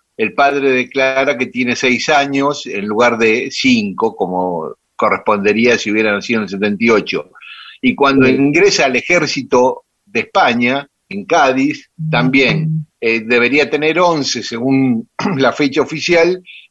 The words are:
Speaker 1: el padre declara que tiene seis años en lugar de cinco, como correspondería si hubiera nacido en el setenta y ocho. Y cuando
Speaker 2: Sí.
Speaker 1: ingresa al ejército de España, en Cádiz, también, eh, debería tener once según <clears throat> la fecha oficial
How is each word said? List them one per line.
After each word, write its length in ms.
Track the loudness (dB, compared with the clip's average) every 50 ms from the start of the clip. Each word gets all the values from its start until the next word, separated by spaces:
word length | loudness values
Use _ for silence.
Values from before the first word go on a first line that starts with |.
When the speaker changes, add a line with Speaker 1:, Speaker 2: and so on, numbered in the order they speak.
| _ _ _
Speaker 1:
el 160 | -6 -6 -4
padre 380 | 0 0 0 2 2 0 0 0
declara 640 | 0 0 -2 -2 -2 -2 0 0 0 0 0 0 -2
que 100 | -2 -6
tiene 300 | -6 -4 -4 -2 -2 -2
seis 320 | -2 0 0 0 0 0 0
años 560 | 2 2 0 0 -2 -2 -2 -2 -2 -4 -8
en 200 | -10 -8 -8 -6
lugar 320 | -4 0 2 2 2 2 2
de 320 | 2 2 2 0 -2 -6
cinco, 680 | -6 -2 2 2 2 2 0 -2 -2 -2 -2 -2 -2
como 580 | -4 -4 -4 -2 -2 -2 -2 -4 -6 -8 -10 -12 -16 _ _ _
correspondería 840 | -2 -2 0 0 0 0 0 0 2 2 0 2 2 2 2 2 0
si 120 | -2 -2
hubiera 220 | -2 0 0 0
nacido 260 | -2 -2 -2 -4 -2 -2
en 60 | -4
el 40 | -4
setenta 360 | -4 -2 -2 -2 0 0 2
y 60 | 2
ocho. 400 | 2 2 0 -2 -6 -6 -8 -10 _ -20 -20 -20 -20 -20 -20 -20 -10 -4
Y 120 | -2 -2 0
cuando 320 | 2 2 2 4 4 4
Speaker 2:
Sí. 60 | 4
Speaker 1:
ingresa 540 | 4 2 2 2 4 4 4 4 4 2 0
al 100 | 0 0
ejército 880 | -2 -2 0 0 0 0 -2 -4 -6 -4 0 2 4 4 2 0 -4 -10 _ _ _ _
de 140 | _ -6 -6
España, 680 | -6 -2 0 2 2 2 2 0 0 0 -2 -2 -6 -10 _ _ _ -14
en 160 | -12 -12 -4
Cádiz, 680 | 0 2 2 4 2 2 2 0 -2 -2 -6 -12 _ _ -10 -6 -2
también, 760 | 0 0 2 2 2 2 2 2 0 0 -2 -2 -2 -4 -6 -8 _ _
eh, 200 | -2 -2 -2 -2
debería 480 | -2 0 0 2 2 2 2 0 0 0
tener 320 | 0 0 0 0 2 2
once 420 | 2 2 2 0 -2 -4 -6 -6
según 680 | -8 -8 -6 -4 0 0 2 2 2 2 0 -2 -4 -8 _ -6
<clears throat> 180 | -4 -2 0
la 160 | 0 0 0
fecha 300 | 2 0 -2 0 0 -2
oficial 600 | -2 -2 -4 -6 -2 0 2 2 4 2 0 -2 -8 -16 -20 -20 -20 _